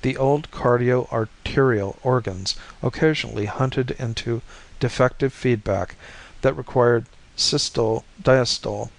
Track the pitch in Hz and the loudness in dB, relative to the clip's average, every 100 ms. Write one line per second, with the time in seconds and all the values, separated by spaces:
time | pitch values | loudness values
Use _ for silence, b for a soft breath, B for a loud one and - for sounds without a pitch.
0 | 131 135 135 147 156 - 123 120 123 123 | -2 0 2 0 -2 -2 2 2 4 0
1 | - 117 110 - - - 135 110 98 - | 0 -4 -4 -8 -2 2 2 2 -2 -4
2 | 131 127 110 92 95 - B B 135 - | 0 0 -2 -6 -8 -8 B B -6 0
3 | 156 151 120 110 104 - 131 135 127 143 | 0 0 -4 -4 -6 -2 -2 0 -4 -4
4 | 123 113 - 117 - B B - 123 - | -6 -6 -6 -6 -8 B B -4 -4 2
5 | 127 - 135 - 131 117 107 98 92 - | 0 2 -2 0 0 0 0 -2 -4 -10
6 | B B B B 131 135 127 127 120 120 | B B B B -2 -2 -2 4 4 4
7 | 117 - - - - 147 - - 110 113 | 0 -20 -18 -4 -2 0 -2 -2 0 -2
8 | - - 156 131 120 - - 104 110 | -6 -4 4 4 4 -2 -4 -6 -8